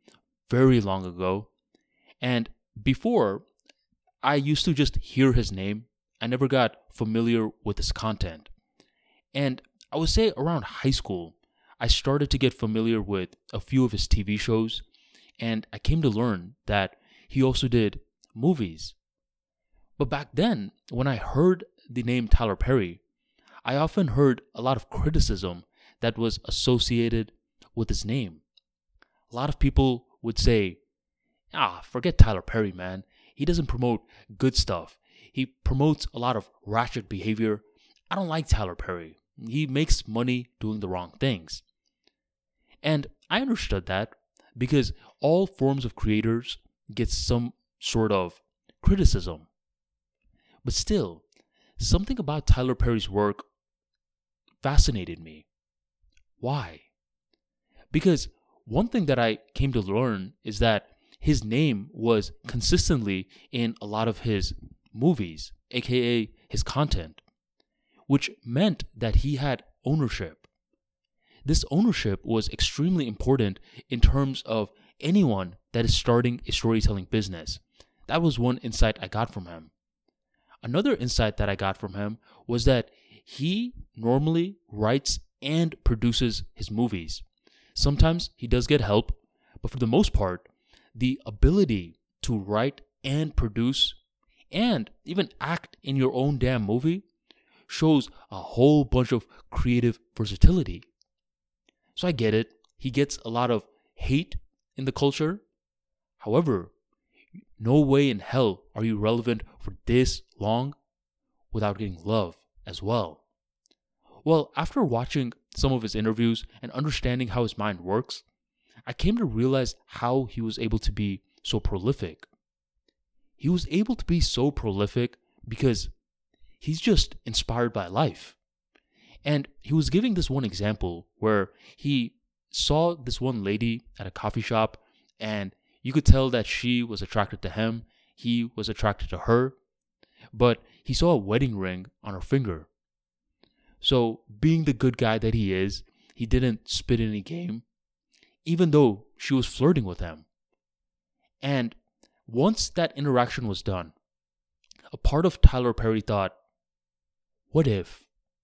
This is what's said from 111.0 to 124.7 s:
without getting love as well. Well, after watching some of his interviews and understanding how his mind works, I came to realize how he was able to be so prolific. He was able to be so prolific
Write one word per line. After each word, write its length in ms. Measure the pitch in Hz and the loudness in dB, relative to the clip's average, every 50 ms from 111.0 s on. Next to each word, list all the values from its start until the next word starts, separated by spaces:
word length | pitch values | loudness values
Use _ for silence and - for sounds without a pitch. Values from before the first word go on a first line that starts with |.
| _ _ _ _ _ _ _ _ _ _ | _ _ _ _ _ _ _ _ _ _
without 260 | - 110 107 104 101 | -6 -2 -2 -2 -2
getting 280 | 98 110 101 92 80 82 | -4 -6 -8 -8 -8 -4
love 320 | 101 107 113 98 85 82 _ _ _ _ - - | -2 0 0 0 -2 -6 _ _ _ _ -20 -18
as 160 | - - - | -16 -14 -8
well. 440 | - 101 117 120 98 82 78 _ _ _ _ _ _ _ _ _ _ _ _ _ _ _ _ _ _ _ - - _ | -4 -2 -2 -2 -2 -4 -8 _ _ _ _ _ _ _ _ _ _ _ _ _ _ _ _ _ _ _ -20 -8 _
Well, 300 | 147 165 160 143 - _ | 2 2 2 2 -2 _
after 300 | - 160 - - 285 233 | -6 -6 -2 0 0 0
watching 480 | 147 117 113 127 - - 147 131 120 - _ _ _ - | 2 0 -2 -2 -2 -2 -2 -4 -4 -6 _ _ _ -6
some 160 | - - 135 131 | 0 0 0 0
of 100 | 123 110 | 0 -2
his 140 | 107 95 | -4 -4
interviews 500 | 110 107 110 110 107 117 117 117 110 - - _ - - | -2 -2 0 0 2 0 0 0 -2 -6 -14 _ -16 -16
and 80 | 123 | -12
understanding 580 | - 127 147 156 139 - - 127 123 127 127 113 | -6 -4 -4 -4 -4 -2 -2 -2 -2 -2 -4 -4
how 140 | 98 123 120 | -2 -2 -2
his 160 | 110 - - | -2 -2 -4
mind 220 | 104 107 101 87 | -4 -4 -4 -4
works, 420 | 87 90 98 117 127 - - - _ _ _ _ _ _ _ _ _ _ _ - _ | -4 -2 -2 -2 -2 -4 -12 -16 _ _ _ _ _ _ _ _ _ _ _ -20 _
I 60 | - 131 | -14 -6
came 240 | - - 180 220 | 0 0 0 2
to 80 | 240 226 | 2 -2
realize 520 | 143 110 110 120 131 135 135 127 120 - _ _ | -2 -2 0 0 0 2 0 -2 -2 -6 _ _
how 380 | _ - - - 120 127 135 131 | _ -12 -6 -2 0 0 0 -2
he 180 | 120 - 117 113 | -2 -6 -8 -6
was 160 | 110 104 - | -6 -6 -6
able 200 | 117 110 110 110 | -4 -2 -2 0
to 120 | - - 104 | 0 -2 -2
be 300 | 104 107 101 98 95 _ _ _ _ _ | 0 -2 -2 -2 -6 _ _ _ _ _
so 160 | - - 107 | -4 -4 -2
prolific. 680 | - - 104 95 90 117 139 - - 90 - _ - _ _ _ _ _ _ _ _ _ _ _ _ _ _ _ _ _ _ _ _ _ _ | -2 -2 -4 -2 -2 -2 -2 -2 -4 -10 -10 _ -20 _ _ _ _ _ _ _ _ _ _ _ _ _ _ _ _ _ _ _ _ _ _
He 140 | _ - 139 | _ -2 0
was 180 | 180 180 - - | 0 0 -2 -2
able 260 | 147 180 214 214 247 | 0 0 0 0 -2
to 80 | - - | -6 -2
be 160 | - 170 175 | -2 2 2
so 300 | - - - - 123 147 | 2 0 0 0 0 0
prolific 640 | 139 - - 110 | 0 -2 -4 -4